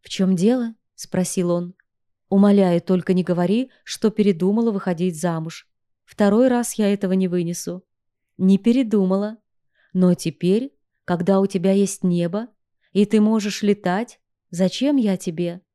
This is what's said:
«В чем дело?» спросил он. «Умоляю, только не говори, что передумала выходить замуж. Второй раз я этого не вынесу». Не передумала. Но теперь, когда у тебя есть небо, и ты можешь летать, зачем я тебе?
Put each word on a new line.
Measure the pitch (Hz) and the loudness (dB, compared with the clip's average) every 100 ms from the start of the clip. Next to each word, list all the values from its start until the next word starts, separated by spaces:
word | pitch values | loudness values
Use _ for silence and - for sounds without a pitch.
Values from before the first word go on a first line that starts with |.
«В | - | -12
чем | - 190 185 | -4 0 2
дело?» | 202 254 233 226 _ _ | 2 0 -4 -10 _ _
спросил | - 185 180 - 175 | -8 -4 -4 -4 -2
он. | 175 175 - _ _ _ _ _ | -2 -4 -14 _ _ _ _ _
«Умоляю, | 196 202 202 190 170 | 4 4 6 4 2
только | 170 185 170 | 0 -2 0
не | 180 | -2
говори, | 175 175 175 220 262 _ | 0 -2 0 -2 -4 _
что | - - 214 | -16 -4 -2
передумала | 214 208 165 185 214 233 | 2 0 2 0 0 -2
выходить | 196 185 165 185 156 | -2 -6 -4 -4 -4
замуж. | 175 165 160 - _ _ _ _ _ | -4 -4 -8 -14 _ _ _ _ _
Второй | - 208 214 262 | 0 2 4 4
раз | 240 233 | 2 -2
я | - 208 | -2 0
этого | 202 185 | 0 0
не | 190 185 | 0 0
вынесу». | 180 170 175 - 180 _ _ _ _ _ - | -2 -4 -6 -10 -12 _ _ _ _ _ 0
Не | 190 196 | 2 4
передумала. | 233 247 226 208 185 190 208 226 _ _ _ _ _ | 4 2 2 0 0 0 -4 -10 _ _ _ _ _
Но | 185 180 | 2 2
теперь, | 175 165 - 175 208 277 _ _ _ - | 2 -2 -4 0 0 -2 _ _ _ -6
когда | 175 175 190 | -2 2 2
у | 196 | 2
тебя | 190 190 | 0 0
есть | 196 196 - | 2 0 -2
небо, | 185 175 170 202 240 _ _ _ _ | -2 0 -2 -4 -10 _ _ _ _
и | 190 208 | 0 2
ты | 214 | 4
можешь | 214 220 208 - | 2 2 -2 -2
летать, | 208 208 180 185 240 - _ _ _ | -2 0 -2 -4 -6 -14 _ _ _
зачем | 170 185 - 269 285 | -2 -2 0 0 2
я | 214 185 | 0 -2
тебе? | - 160 175 180 _ | -6 -6 -8 -8 _